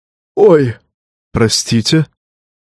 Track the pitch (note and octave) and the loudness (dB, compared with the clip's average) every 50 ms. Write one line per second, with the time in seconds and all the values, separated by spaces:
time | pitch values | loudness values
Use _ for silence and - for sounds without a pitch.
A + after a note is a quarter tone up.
0 | _ _ _ _ _ _ - - - G#3+ E3+ D3+ C#3 A#2+ A2+ - _ _ _ _ | _ _ _ _ _ _ -2 2 2 4 4 4 2 -2 -6 -10 _ _ _ _
1 | _ _ _ _ _ _ - A2+ A2+ G#2+ - - - - A#2+ A2+ G#2+ - E3 D#3+ | _ _ _ _ _ _ -4 -2 -2 -2 -2 -4 -4 -2 -2 -2 -2 0 -2 -2
2 | D3+ - _ _ _ _ _ _ _ _ _ _ _ | -2 -4 _ _ _ _ _ _ _ _ _ _ _